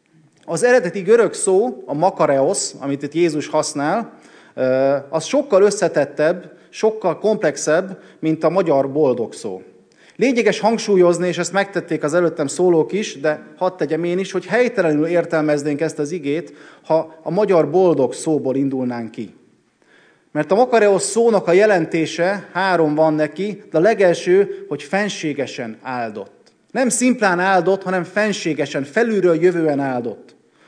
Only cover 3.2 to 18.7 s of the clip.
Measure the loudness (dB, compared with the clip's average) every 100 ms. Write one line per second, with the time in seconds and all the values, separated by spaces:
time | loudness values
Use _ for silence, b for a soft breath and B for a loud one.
3.2 | 0 0 -4 -4 -4 -4 -2 -2 -6 B
4.2 | B B B -4 0 2 2 0 -2 -6
5.2 | -2 -2 2 4 4 2 0 0 -2 0
6.2 | 0 0 -8 B B -2 -2 0 -4 -2
7.2 | -2 0 -2 -2 0 0 -2 -10 B B
8.2 | -2 0 0 2 2 2 2 2 2 0
9.2 | -4 -8 -12 -12 -16 -20 _ b b b
10.2 | 0 2 0 0 0 0 2 4 4 2
11.2 | -2 -4 -4 -2 -2 -4 -6 -4 -2 0
12.2 | 0 -2 -4 0 2 2 0 -2 -6 -4
13.2 | -4 -4 -8 -4 -4 -4 -4 -4 -2 -4
14.2 | -4 -6 -2 0 0 0 0 2 2 0
15.2 | 0 0 0 0 -2 -2 -4 -4 -6 -6
16.2 | -4 -4 -6 -16 B B -2 0 -2 -10
17.2 | -4 0 2 2 4 4 4 4 0 -2
18.2 | -2 -2 0 -2 -2